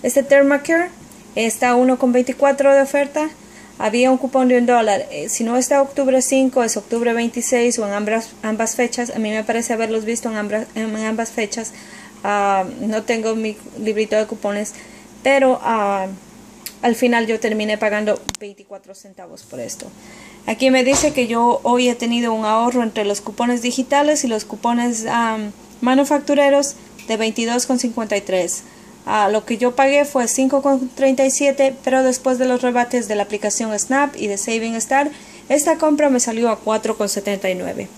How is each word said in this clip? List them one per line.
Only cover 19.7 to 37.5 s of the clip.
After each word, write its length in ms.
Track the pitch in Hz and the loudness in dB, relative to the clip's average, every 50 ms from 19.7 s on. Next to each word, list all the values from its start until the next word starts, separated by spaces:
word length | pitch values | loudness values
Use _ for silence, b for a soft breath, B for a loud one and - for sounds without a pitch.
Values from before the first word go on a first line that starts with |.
| - - - - B B B B B B B B B B B | -12 -12 -14 -16 B B B B B B B B B B B
Aquí 240 | - 220 220 262 262 | -6 -2 2 2 4
me 120 | 254 262 247 | 4 4 4
dice 300 | 254 277 269 - 302 294 | 4 2 2 2 0 0
que 140 | 262 247 | 0 -2
yo 320 | 214 233 233 233 240 240 - | 0 2 2 4 4 2 2
hoy 280 | - 226 240 247 254 247 | 2 0 2 4 2 2
he 40 | 240 | 0
tenido 400 | 240 240 233 233 233 240 233 226 | 0 -2 -2 0 0 0 0 -2
un 120 | 220 220 | -2 0
ahorro 360 | 214 220 220 233 247 247 247 | 0 2 2 2 2 0 0
entre 240 | 240 220 208 226 208 | -2 0 -2 -2 -2
los 160 | 202 202 - | -2 -2 -4
cupones 400 | - 240 202 - 240 240 247 240 | -6 -12 -6 -4 -2 -2 -2 -2
digitales 640 | 226 247 240 262 247 - 277 277 294 294 302 294 - | -2 -4 -2 -2 -2 2 2 2 4 4 2 0 0
y 40 | |
los 180 | 240 220 214 214 | -2 -2 -4 -4
cupones, 600 | - 226 214 - 240 240 240 240 240 233 226 220 | -8 -12 -4 -2 0 0 0 0 -2 -2 -4 -4
am, 460 | 220 - 233 233 226 220 220 214 208 - - - - - - | -2 -2 0 0 0 -2 -4 -6 -10 -12 -16 -20 -20 -12 -4
manufactureros 960 | - - 254 269 285 269 302 285 294 - 285 285 285 277 277 277 285 285 - B B B B B - | 0 2 4 4 4 2 0 0 2 2 2 4 6 6 4 4 2 0 -6 B B B B B -6
de 100 | - 220 | -6 -4
veintidós 500 | 214 226 220 214 - 226 226 233 247 240 | -2 -2 -2 -2 -2 -4 -2 -2 -2 0
con 100 | - 262 | 0 -2
cincuenta 400 | 247 - 240 226 233 220 208 208 | 0 0 -2 -4 -4 -4 -2 -2
y 40 | 202 | -4
tres. 420 | 196 - 190 185 175 180 - - B B B B B B B B B - | -2 -2 -2 0 0 -2 -4 -8 B B B B B B B B B -2
Ah, 200 | 208 214 208 196 | 0 2 2 2
lo 160 | 214 214 214 | 2 0 0
que 120 | - 240 | -2 -2
yo 160 | 202 247 247 240 | 0 0 0 4
pagué 300 | 269 269 269 277 285 285 | 4 4 4 4 4 2
fue 240 | 285 - 262 240 | 2 0 -2 0
cinco 340 | 220 - - 262 262 285 269 | 0 0 0 2 2 2 2
con 280 | 269 277 277 262 254 247 | 2 2 2 2 0 -6
treinta 360 | - - 269 269 269 254 269 | -2 2 2 2 4 4 2
y 60 | 269 | 2
siete, 420 | 269 - 285 277 269 277 269 269 269 - - | 2 2 2 0 4 4 2 2 2 -2 -2
pero 180 | 269 254 262 262 | 0 2 2 2
después 360 | 254 247 - - 262 254 247 | 2 0 0 0 0 0 2
de 60 | 262 | 2
los 160 | 254 247 247 | 0 0 0
rebates 460 | 254 247 240 240 240 240 - 247 220 | 0 0 2 0 0 0 -2 -4 -2
de 80 | 202 214 | -2 -2
la 80 | 208 202 | -2 -2
aplicación 540 | 202 208 202 - 208 202 - 226 220 214 | -2 -4 -4 -4 -4 -2 -2 -4 -4 -4
Snap 380 | 208 - - 254 277 285 277 - | -4 -2 0 0 0 0 0 -2
y 100 | - - | -6 -6
de 100 | 208 196 | -4 -4
Saving 380 | 196 - - 226 226 226 233 226 | -4 -4 -4 -2 -2 -2 -4 -4
Star, 360 | 226 240 - 262 277 285 302 294 B B B B B B | -6 -2 0 0 0 0 0 -6 B B B B B B
esta 300 | - 254 294 285 330 320 | 0 0 2 2 2 0
compra 320 | 320 320 311 302 285 302 285 | 2 2 0 2 2 2 2
me 100 | 262 247 | 2 2
salió 300 | - 233 220 226 233 240 | 0 -2 -2 0 0 0
a 100 | 214 - | 0 -2
cuatro 380 | - 220 220 220 - 220 214 | -2 -2 -2 0 -2 -4 -4
con 100 | - 208 | -2 -4
setenta 420 | 196 - 202 196 208 202 190 196 | -4 -4 -4 -4 -4 -4 -2 -2
y 60 | 190 | -4